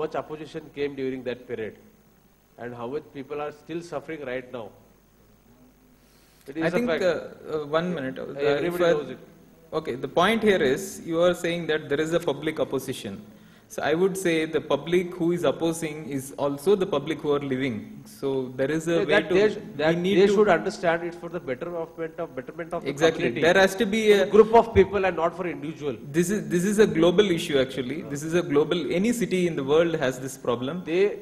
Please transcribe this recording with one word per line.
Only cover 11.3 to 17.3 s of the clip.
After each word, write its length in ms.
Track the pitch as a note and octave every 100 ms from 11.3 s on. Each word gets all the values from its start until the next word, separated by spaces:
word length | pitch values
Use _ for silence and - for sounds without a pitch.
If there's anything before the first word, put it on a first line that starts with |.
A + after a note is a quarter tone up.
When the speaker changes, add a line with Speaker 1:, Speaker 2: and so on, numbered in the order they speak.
Speaker 2:
saying 340 | F3 E3+ E3+ D#3
that 220 | D#3 C#3+
there 100 | C#3+
is 140 | D#3+
a 60 | E3+
public 400 | D#3 C#3 D#3 D3
opposition. 600 | C3 C3+ C3+ B2+ G#2+ G2 - - - - _
So 140 | -
I 140 | C#3 D#3+
would 200 | F#3+ F3+
say 300 | F3 D#3+ D#3
the 160 | D3+
public 500 | - C#3+ D#3 F3+ F3 -
who 160 | E3+
is 120 | F3
opposing 640 | D#3+ E3 E3 D#3+ D#3+ D3+ D3+
is 280 | C#3 - -
also 380 | C#3+ C#3+ F#3+ G3+
the 100 | E3+
public 320 | C#3+ D3 D3
who 120 | D3+